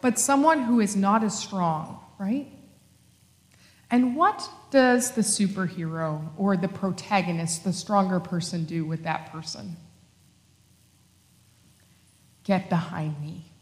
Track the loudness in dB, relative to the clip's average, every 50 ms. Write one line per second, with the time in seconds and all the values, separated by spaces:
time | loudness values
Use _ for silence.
0 | 2 2 2 2 2 2 4 4 6 4 4 4 2 2 4 4 4 2 2 2
1 | 2 4 4 4 2 0 -2 -4 -8 -6 -2 0 0 0 0 -2 -4 -8 -12 -18
2 | -18 -20 -14 _ -4 -2 -2 -4 -4 -8 -16 -20 -20 -20 -20 _ _ _ _ _
3 | _ _ _ _ _ _ _ _ _ _ _ _ -20 -20 _ _ _ _ 2 2
4 | 4 2 2 2 2 2 2 0 -10 -12 -14 -20 -14 2 4 6 6 8 6 4
5 | 2 0 0 0 0 0 2 2 2 0 2 -2 -4 -4 -4 -4 -6 -6 -4 -2
6 | -2 -2 -2 -4 -6 -10 -6 0 2 2 2 2 0 -2 -4 -2 -2 -2 -2 -4
7 | -4 0 0 0 0 0 -2 -2 -2 -4 -4 -4 -2 -4 -4 -4 -4 0 2 2
8 | 2 4 0 -2 -2 -2 -4 -4 -4 -4 -4 -6 -4 -4 -4 -4 -4 -4 -6 -6
9 | -4 -4 -6 -6 -6 -10 -14 -14 -12 -12 -12 -12 -12 -12 -14 -14 -16 -20 _ _
10 | _ _ _ _ _ _ _ _ _ _ _ _ _ _ _ _ _ _ _ _
11 | _ _ _ _ _ _ _ _ _ _ _ _ _ _ _ _ _ _ _ _
12 | _ _ _ _ _ _ _ _ _ 0 0 0 0 0 -2 -2 -2 -2 -8 -6
13 | -6 -6 -6 -8 -10 -10 -12 -14 -16 -20 -20 _